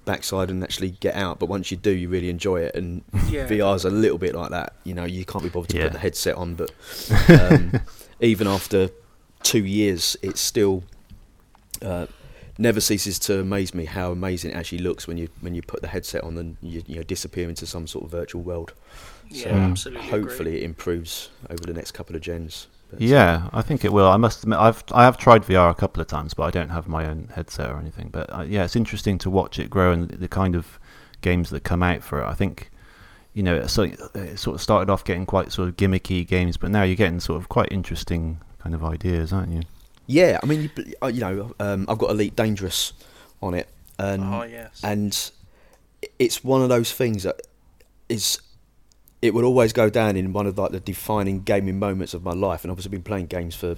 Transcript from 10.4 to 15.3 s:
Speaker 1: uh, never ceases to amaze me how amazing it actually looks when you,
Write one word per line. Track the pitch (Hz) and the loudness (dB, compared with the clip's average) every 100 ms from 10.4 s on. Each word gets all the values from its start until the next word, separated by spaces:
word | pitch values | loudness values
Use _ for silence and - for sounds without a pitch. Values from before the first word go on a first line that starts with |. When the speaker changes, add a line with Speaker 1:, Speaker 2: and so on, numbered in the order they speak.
| - 120 101 95 92 - - - - _ _ _ _ - | -2 2 2 0 -6 -20 -20 -20 -20 _ _ _ _ -12
Speaker 1:
uh, | 101 87 85 - - - - - | -8 -6 -8 -14 -20 -20 -16 0
never | 117 107 | 2 2
ceases | - 104 104 90 | 2 0 -2 -4
to | - 95 | -2 0
amaze | 95 101 92 | 0 -2 -2
me | 90 78 | -6 -6
how | 92 90 | -4 -4
amazing | 90 95 90 85 | -4 -4 -4 -6
it | 85 | -8
actually | 85 87 | -8 -6
looks | 90 - - | -4 -6 -8
when | 85 | -8
you, | 82 | -8